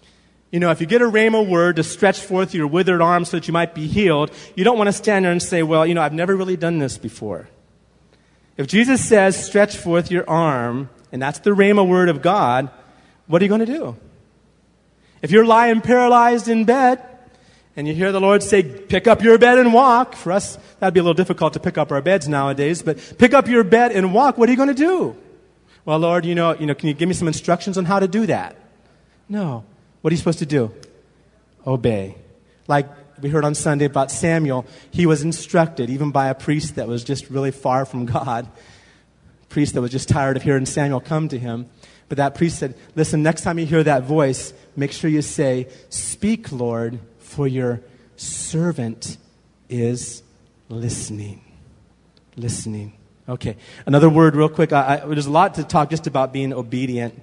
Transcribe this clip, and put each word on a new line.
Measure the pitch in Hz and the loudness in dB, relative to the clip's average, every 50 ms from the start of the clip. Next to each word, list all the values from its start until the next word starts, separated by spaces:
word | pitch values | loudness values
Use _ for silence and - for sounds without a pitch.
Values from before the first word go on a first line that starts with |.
| _ _ _ _ _ _ _ _ _ _ - | _ _ _ _ _ _ _ _ _ _ -4
You | 175 | 0
know, | 175 170 | 0 0
if | 160 - | 0 0
you | 165 | 0
get | 156 214 240 247 | 0 2 2 2
a | |
rhema | 233 208 220 220 226 226 226 214 | 4 2 4 2 4 2 2 0
word | 190 180 170 170 175 175 | 2 2 2 2 2 2
to | 160 156 | 0 -2
stretch | 160 - - 214 190 190 - | -4 -2 0 2 2 2 0
forth | - - 190 185 190 - - | -4 -6 -2 -2 -2 -2 -2
your | 175 151 143 | -4 -4 0
withered | 147 180 185 180 180 170 165 | 0 0 2 2 2 2 4
arm | 170 175 175 170 | 2 2 2 0
so | - - | -2 -6
that | 170 - - | -8 -6 -4
you | 160 | -2
might | 170 170 165 - | -2 -2 -2 -4
be | 160 151 160 | -8 -8 -4
healed, | - 202 214 180 156 143 151 147 - - - - - | -2 0 2 2 2 2 0 -4 -6 -12 -20 -12 -4
you | 185 180 | -2 0
don't | 226 247 226 | 2 2 2
wanna | 208 202 196 | 2 0 0
stand | 202 - 220 208 190 190 | -2 0 0 2 2 2
there | 180 175 | 2 0
and | 175 170 | -2 -2
say, | - 190 170 165 | -2 -2 -2 0
"Well, | 156 160 160 160 | 2 2 2 2
you | 170 175 | 2 2
know, | 170 156 | 0 0
I've | 147 151 | -2 -2
never | 160 175 185 196 | -2 -2 -2 -2
really | 190 190 185 185 | -2 -2 -4 -4
done | 160 165 165 170 160 | -2 -2 -2 -2 -2
this | 143 127 - - | -2 -4 -6 -8
before." | - 110 - - 113 104 92 80 - - _ _ _ _ _ _ _ _ _ _ _ _ _ _ _ _ _ _ _ _ _ | -12 -14 -12 -10 -10 -10 -10 -10 -12 -16 _ _ _ _ _ _ _ _ _ _ _ _ _ _ _ _ _ _ _ _ _
If | - 143 135 | -8 -6 0
Jesus | - 214 240 254 269 226 - | 2 2 2 4 2 0 2
says, | - 226 208 190 190 185 - - | 4 4 6 6 4 2 0 -4
"Stretch | - - 202 208 208 208 | -2 2 2 2 2 0
forth | - - 175 165 175 165 - | -6 -4 -2 0 0 0 0
your | 180 175 - - | -2 -4 -2 0
arm," | 160 165 170 156 139 123 120 120 120 131 139 131 _ _ _ _ | 0 0 2 0 0 -2 -2 -4 -6 -6 -8 -10 _ _ _ _
and | - 123 | -10 -8
that's | 131 139 151 - | -6 -6 -6 -4
the | - 208 | 0 0
rhema | 202 190 196 202 208 208 196 | 4 4 4 4 4 4 4
word | 180 180 180 180 175 | 4 4 4 4 2
of | 160 139 135 | 2 0 0
God, | 170 196 208 160 123 123 127 139 131 - - - _ _ _ _ _ _ _ _ | 0 2 2 2 2 2 0 -2 -4 -8 -16 -20 _ _ _ _ _ _ _ _
what | - 156 175 202 | 0 0 2 2
are | |
you | 196 | 2
gonna | 208 220 226 | 0 0 -2
do? | 220 269 330 254 135 117 - - - _ _ _ _ _ _ _ _ _ _ _ _ _ _ _ _ _ _ _ _ _ _ - | -2 -4 -6 -8 -10 -12 -14 -18 -20 _ _ _ _ _ _ _ _ _ _ _ _ _ _ _ _ _ _ _ _ _ _ -2
If | 147 | 4
you're | 175 214 233 | 6 6 6
lying | 226 220 226 240 233 226 226 - | 6 6 6 6 4 2 0 2
paralyzed | - 247 247 247 240 247 240 240 240 240 240 190 226 | 2 4 4 4 6 6 6 6 4 2 0 0 0
in | 233 226 226 | 0 0 2
bed, | 202 247 277 262 247 262 254 - - - - - - _ _ _ _ _ _ _ _ - | 2 2 4 4 2 2 0 -4 -12 -20 -20 -20 -20 _ _ _ _ _ _ _ _ -12
and | 151 147 | -10 -8
you | 151 156 | -6 -4
hear | 165 185 196 | -2 -2 0
the | 190 190 | 0 2
Lord | 190 196 202 202 202 | 2 4 4 2 2
say, | - 220 196 180 | 2 2 2 2
"Pick | 143 120 - - - - 185 - | 0 -4 -14 -8 -4 -2 2 4
up | 233 214 - 196 | 4 4 6 8
your | 226 226 226 | 8 8 8
bed | 240 240 247 | 8 8 8
and | 254 254 240 226 | 6 6 6 6
walk." | 233 269 262 233 240 254 254 - | 6 6 6 6 4 2 -2 -6
For | - - 170 180 | -10 -6 -4 -2
us, | 202 - - - - - - - - | -2 -4 -6 -12 -18 -20 -20 -8 -4
that'd | 202 190 170 | -2 0 2
be | 185 | 2
a | 170 | 4
little | 175 160 | 2 2
difficult | 170 185 - 180 - 170 151 139 | 2 0 -2 -2 0 -2 -2 -2
to | 147 | -2
pick | - 180 - 160 | -6 -6 -4 -4
up | 151 147 147 | -4 -2 -2
our | 139 135 | -2 0
beds | 175 190 196 139 | 0 0 0 0
nowadays, | 147 151 139 139 139 135 139 143 151 170 160 - | -2 -2 -2 -2 -2 -2 -2 -2 -2 -2 -4 -4
but | 165 147 - - - - - | -6 -6 -6 -8 -8 0 4
pick | 233 247 - | 4 6 6
up | 277 185 | 6 4
your | 214 247 233 226 | 4 4 2 4
bed | 180 220 233 240 240 214 | 6 4 4 4 4 2
and | 196 185 185 180 | 0 0 2 2
walk. | 220 277 285 - | 2 2 2 2
What | 247 233 233 | 2 2 2
are | 254 | 2
you | 240 | 2
gonna | 269 277 277 | 2 0 0
do? | 240 302 339 381 349 214 123 110 - - - - _ _ _ _ _ _ _ _ _ - | 0 0 0 0 0 -2 -4 -8 -10 -18 -20 -20 _ _ _ _ _ _ _ _ _ -6
"Well, | 160 151 160 | -2 -2 0
Lord, | 165 170 175 180 165 | 0 0 0 0 0
you | 170 175 | -2 -2
know, | 170 170 165 156 | 0 0 0 -2
you | - 156 | -2 -4
know, | 147 139 | -6 -4
can | - - 156 | -4 -4 -4
you | 143 | -4
give | 147 170 170 | -2 -2 -2
me | 180 | -2
some | - 180 160 | -2 -2 -4
instructions | 156 - - - 170 180 - 202 185 190 | -4 -4 -2 -2 -2 -2 -2 -6 -6 -4
on | 180 | -2
how | 165 202 196 | -2 0 0
to | 196 185 | 0 0
do | 175 214 226 | -2 -2 -2
that?" | 175 135 101 90 85 - - _ _ _ _ _ _ _ _ _ _ _ _ _ - | -2 -2 -4 -4 -8 -14 -20 _ _ _ _ _ _ _ _ _ _ _ _ _ -10
No. | - 208 196 156 123 113 110 _ _ _ _ _ _ _ | -8 -6 -6 -6 -6 -8 -12 _ _ _ _ _ _ _
What | - 156 | -4 -2
are | 165 | -2
you | 156 | -2
supposed | - 180 160 - | -2 -2 -2 -4
to | 175 | -4
do? | 139 151 139 117 107 - - - - _ _ _ _ _ _ _ _ _ _ _ _ _ _ - | -2 -2 -2 -2 -2 -6 -12 -20 -20 _ _ _ _ _ _ _ _ _ _ _ _ _ _ -8
Obey. | 131 131 127 113 123 110 101 95 95 98 - - _ _ _ _ _ _ _ _ | -6 -4 -2 -2 -2 -2 -2 -6 -10 -14 -18 -20 _ _ _ _ _ _ _ _
Like | - 147 143 139 139 - - - _ _ - | -2 -2 -2 -2 -4 -10 -20 -20 _ _ -10
we | 139 143 | -6 -4
heard | 151 156 147 | -2 0 0
on | 147 147 | -2 -2
Sunday | - - 165 147 143 147 | -2 -2 -2 0 0 0
about | 139 127 143 135 135 | 0 0 -2 -2 -4
Samuel, | - - - 165 165 165 156 139 131 127 120 - - - - _ | -4 -4 -2 -2 0 0 -2 -2 -2 -4 -6 -10 -16 -20 -20 _
he | - - 175 | -4 0 2
was | 160 156 143 143 | 2 2 0 -2
instructed | 165 160 - - - - 175 165 160 - - 120 113 | -4 -6 -8 -8 -2 0 0 0 0 -2 -6 -6 -6
even | 131 135 151 147 | -4 -4 -4 -2
by | 135 139 135 135 | 0 0 0 0
a | 131 | -2
priest | - - - 147 151 160 156 - | -4 -4 -4 -4 -2 -4 -6 -8
that | 147 117 110 | -10 -8 -6
was | 120 120 117 | -6 -6 -6
just | - 139 131 - - | -6 -8 -8 -8 -8
really | 131 135 135 135 131 | -6 -6 -4 -4 -6
far | - - 135 127 131 135 | -4 -4 -2 -2 -2 -2
from | - - 127 123 | -4 -6 -8 -6
God, | 117 127 - 113 123 120 117 117 101 - - - _ - _ _ _ _ _ _ _ _ _ _ _ _ _ _ | -4 -4 -4 -4 -4 -6 -6 -8 -10 -16 -20 -20 _ -20 _ _ _ _ _ _ _ _ _ _ _ _ _ _
a | |
priest | _ - 147 147 143 - | _ -4 -2 -2 -2 -2
that | 143 123 | -4 -4
was | 120 127 | -4 -6
just | 131 - - | -6 -2 -2
tired | - 156 139 135 131 | -2 0 0 -2 -2
of | 131 - | -2 0
hearing | 147 139 131 131 | 0 0 0 -2
Samuel | 131 - 156 143 143 139 123 | -4 -4 -4 -2 -2 -2 -4
come | - - 160 156 160 147 | -4 -4 -4 -4 -4 -4
to | 135 120 | -6 -8
him. | 120 120 117 117 123 - _ _ _ - _ _ _ - | -8 -8 -8 -10 -12 -14 _ _ _ -20 _ _ _ -8
But | 143 131 | -4 -2
that | 143 139 139 | -2 -2 -2
priest | - 170 170 156 - | -2 -4 -4 -4 -4
said, | 151 135 120 - - _ - | -8 -10 -10 -12 -20 _ -4
"Listen, | 156 156 156 - 151 151 | -4 -2 -2 0 0 0
next | 156 170 - - | 0 0 -2 -4
time | 190 170 170 | -6 -4 -4
you | 165 | -4
hear | 143 165 160 156 | -2 0 2 2
that | 151 143 131 127 | 2 2 0 0
voice, | 135 151 160 147 135 131 - - - - - _ _ - | -2 0 0 0 0 -2 -4 -8 -14 -18 -20 _ _ -10
make | 135 139 139 - | -8 -8 -6 -6
sure | - - 160 | -6 -4 -4
you | 151 151 147 | -2 -2 -4
say, | - - - 147 131 127 127 127 - - - - - | -4 -4 -4 -2 -2 -2 -4 -6 -10 -16 -20 -20 -14
'Speak, | - - - - - - - 208 226 220 226 - 143 | -12 -12 -10 -10 -10 -6 -4 -4 -4 -4 -6 -12 -10
Lord, | 123 123 120 117 117 117 117 123 117 - - _ _ | -8 -6 -6 -4 -4 -6 -6 -8 -12 -16 -20 _ _
for | _ - - 151 143 135 | _ -14 -8 -4 -4 -4
your | 127 127 127 120 120 120 - - _ _ _ _ _ | -2 -2 -4 -4 -4 -6 -10 -16 _ _ _ _ _
servant | - - - - - - - - 160 170 175 160 - 120 113 113 - - - - - _ _ _ _ _ _ _ _ _ - | -18 -14 -12 -12 -12 -10 -8 -4 -4 -2 -2 -4 -4 -6 -8 -8 -10 -14 -16 -16 -16 _ _ _ _ _ _ _ _ _ -10
is | 127 120 117 117 123 123 - - - - - _ _ _ _ _ _ _ _ - | -6 -4 -4 -2 -4 -4 -8 -12 -16 -18 -20 _ _ _ _ _ _ _ _ -16
listening.'" | 117 117 117 117 - - - - 107 104 104 104 98 - _ _ _ - - _ _ _ _ _ _ _ _ _ _ _ _ _ _ | -12 -8 -8 -8 -8 -8 -10 -12 -12 -12 -14 -14 -16 -20 _ _ _ -20 -20 _ _ _ _ _ _ _ _ _ _ _ _ _ _
Listening. | - 117 117 - - - 113 107 107 104 104 - _ _ _ _ _ _ | -12 -8 -8 -8 -8 -8 -10 -10 -12 -12 -14 -18 _ _ _ _ _ _
Okay. | - 123 - - 113 107 - - - - - - | -12 -10 -8 -8 -10 -10 -10 -14 -20 -20 -10 -2
Another | - 139 147 156 160 | 2 4 6 6 6
word | 151 160 165 156 143 | 6 6 6 4 4
real | 147 151 156 | 4 0 0
quick. | 156 - 160 151 156 | 0 0 0 2 2
I, | 143 135 135 143 147 - | 0 2 2 0 -2 -4
I, | |
there's | 147 151 147 143 | -6 -6 -6 -4
a | 143 | 0
lot | 147 160 190 196 151 | 2 2 2 2 0
to | 160 147 | -4 -6
talk | - - 165 147 139 | -2 0 0 0 0
just | 160 156 - | -2 -6 -6
about | 156 131 139 131 131 127 | -4 -4 -2 -2 -2 -4
being | 139 135 135 135 | -6 -6 -6 -6
obedient. | 127 123 113 127 127 131 127 123 120 120 117 113 - | -6 -8 -6 -6 -6 -4 -4 -4 -6 -6 -8 -10 -14